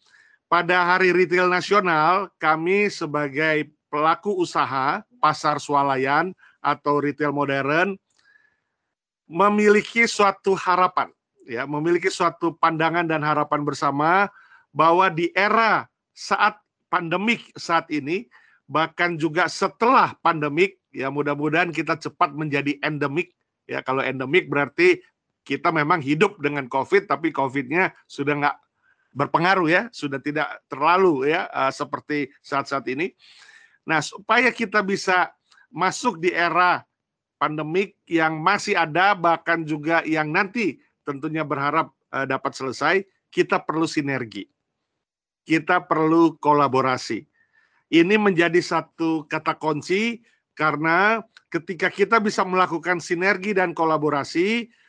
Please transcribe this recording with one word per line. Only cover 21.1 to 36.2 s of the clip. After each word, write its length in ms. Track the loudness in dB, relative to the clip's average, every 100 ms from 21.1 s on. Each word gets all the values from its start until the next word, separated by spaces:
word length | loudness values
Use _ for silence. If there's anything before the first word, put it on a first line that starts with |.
mudah-mudahan 640 | -2 -2 -2 0 0 0
kita 240 | -2 -4 -4
cepat 320 | -6 -2 -2
menjadi 480 | -2 -4 -2 -2 -2 -4
endemik. 480 | -2 -4 -4 -6 _ _ _ -10
Ya, 160 | -8
kalau 160 | -4 -2
endemik 480 | -2 -4 0 0 2
berarti 560 | -2 -2 2 2 2 -4 _ _ _
kita 320 | -8 -4 0
memang 240 | 0 2 0
hidup 400 | 0 0 0 0
dengan 320 | -6 -6 -4
covid, 400 | -4 0 0 0
tapi 240 | -2 -2
covid-nya 560 | -2 -4 -4 -4 -2 -2 -4 _
sudah 280 | -6 -4 0
nggak 180 | -2 -4 _ _ _ _ _
berpengaruh 560 | -6 -2 0 2 2 2
ya, 160 | 2 0
sudah 320 | -8 -8 -8
tidak 400 | -6 -6 -6 -10 -12
terlalu 640 | -2 2 4 4 2 0
ya, 160 | -2 -2
eh, 220 | -2 -2
seperti 560 | -4 -8 -8 -6 -6 -6 _ -6
saat-saat 400 | -4 -4 -6 -6
ini. 240 | -6 -6 -10 -20 -20 -20 -20 _ _
Nah, 160 | -2 -2
supaya 560 | -2 -6 0 2 2
kita 320 | 0 -2 -2 0
bisa 480 | -2 0 2 0 -6 _ _ _
masuk 560 | -4 -4 -2 -4 -2